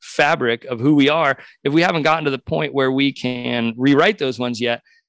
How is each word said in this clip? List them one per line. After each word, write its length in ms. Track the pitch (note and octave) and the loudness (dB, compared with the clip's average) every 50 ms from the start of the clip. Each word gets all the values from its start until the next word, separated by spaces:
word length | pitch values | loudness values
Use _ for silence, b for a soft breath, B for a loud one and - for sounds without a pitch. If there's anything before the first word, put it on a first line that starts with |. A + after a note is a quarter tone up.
fabric 640 | - - - - D3+ C#3+ E3 D#3 C3 A#2+ A#2 A#2 - | -18 -12 -2 0 2 2 2 0 0 -2 -2 -4 -6
of 140 | - B2+ A2+ | -10 -8 -2
who 160 | A#2+ C#3+ D#3 | 2 2 4
we 140 | C#3+ C#3 C#3 | 4 4 4
are. 280 | D3 E3 D#3+ C#3+ C3 B B B B B _ | 2 2 0 0 -2 B B B B B _
If 100 | C#3 C#3 | 0 2
we 100 | E3 E3+ | 2 2
haven't 180 | F#3 F3+ E3 | 2 0 0
gotten 240 | C#3+ D#3 D#3 E3 D#3 | 0 0 0 0 0
to 60 | D3 | -4
the 80 | C3+ B2+ | -6 -6
point 340 | - - D#3+ D#3 D#3 C#3 C3+ | -6 -6 -4 -4 -4 -2 -2
where 180 | C#3 C3+ C3 | 0 0 0
we 220 | C3 C3+ C#3 C#3 C3+ | 2 2 0 0 -2
can 640 | - - B2+ B2 B2 B2 B2 B2 A#2+ A#2 A#2 A2+ A#2+ | -2 -6 -6 -6 -4 -6 -4 -4 -2 -2 -4 -4 0
rewrite 400 | B2+ C#3 C#3+ C#3 D#3+ G3+ G#3+ - | 2 4 4 4 4 2 2 0
those 220 | D3+ C3 B2 G#2+ | -4 -4 -4 -4
ones 200 | B2 B2 A#2+ G#2+ | -4 -6 -4 -4
yet, 220 | A#2+ A#2+ A#2 A#2+ b b b b b | -2 -4 -4 -4 b b b b b